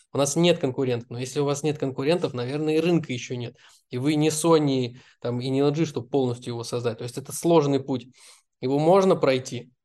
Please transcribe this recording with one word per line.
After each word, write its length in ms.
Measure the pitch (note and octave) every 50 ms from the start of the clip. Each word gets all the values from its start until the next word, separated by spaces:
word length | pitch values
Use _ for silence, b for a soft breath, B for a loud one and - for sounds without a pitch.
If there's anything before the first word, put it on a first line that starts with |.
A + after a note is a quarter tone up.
| _ _ -
У 40 |
нас 180 | C3+ C#3 C#3+ -
нет 240 | E3 E3+ F3 E3 E3+
конкурентов. 500 | - C3 B2 C#3 C3+ B2+ A#2+ A#2 B2 -
Но 100 | A#2+ A#2+
если 200 | C3 B2+ - D3
у 60 | C#3+
вас 180 | C#3+ C#3+ C3+ -
нет 140 | D3+ D3 -
конкурентов, 540 | C#3 C3+ C3 - C3+ D3 F3 E3+ D#3+ B2+ C3
наверное, 440 | B2 A#2+ B2 C#3+ D3+ D#3 D#3 D#3
и 20 | D#3+
рынка 320 | D#3+ F3+ E3+ D#3+ D3+ - B2+
ещё 220 | A#2+ - - B2+
нет. 200 | B2 A#2 A2+ - b b b b b b -
И 80 | B2+
вы 180 | B2 C3 D3+ D#3
не 140 | D3+ D3+ D#3
Sony, 680 | D#3 - - E3+ D#3+ D#3 D3+ C#3 C3+ C3 B2 A#2+ - B B B B B
там, 200 | - B2 A#2+ B2
и 80 | B2 C3+
не 100 | C3 C3+
L 100 | C#3+ D3
G, 140 | D3 D#3+ D#3+
чтобы 220 | D3 - B2+ A#2
полностью 460 | - - C#3 B2+ B2 A#2 A#2+ - A#2+ A#2
его 100 | A#2 A#2
создать. 360 | - B2+ B2 A#2+ A#2 A2+ -
То 40 | A2+
есть 140 | A#2 -
это 140 | C3+ B2+ - -
сложный 460 | - - E3+ E3+ D#3+ C#3+ C#3+ C#3 C3+ C3+
путь. 240 | - C3+ A2+ - - B B B B B B B _ _ -
Его 180 | C3 C3 C#3 C#3+
можно 360 | D#3 E3 F#3+ G3 F#3+ F#3+ E3
пройти. 560 | - D#3+ C3+ C3 B2+ B2+ - B2+ A#2 - - _ _ _